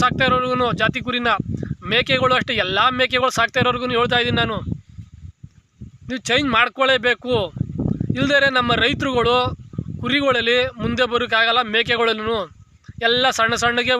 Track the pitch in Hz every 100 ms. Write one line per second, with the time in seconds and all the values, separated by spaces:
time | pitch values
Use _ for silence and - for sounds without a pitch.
0 | 247 247 262 254 254 254 240 190 220 240
1 | 220 247 240 202 - - - - 175 226
2 | 254 262 254 254 214 226 185 196 240 254
3 | 254 254 254 226 226 254 247 247 247 240
4 | 240 240 240 233 233 208 - - - -
5 | - - - - - _ _ _ - -
6 | - 247 - 247 285 226 240 262 262 262
7 | 240 233 247 240 180 - - - - -
8 | - 247 277 285 277 254 240 233 233 285
9 | 269 247 233 247 247 - - - - -
10 | 240 285 277 247 233 247 262 247 226 240
11 | 247 233 233 226 226 233 226 220 233 233
12 | 226 220 214 226 175 - - _ - -
13 | 233 247 262 233 226 226 233 240 240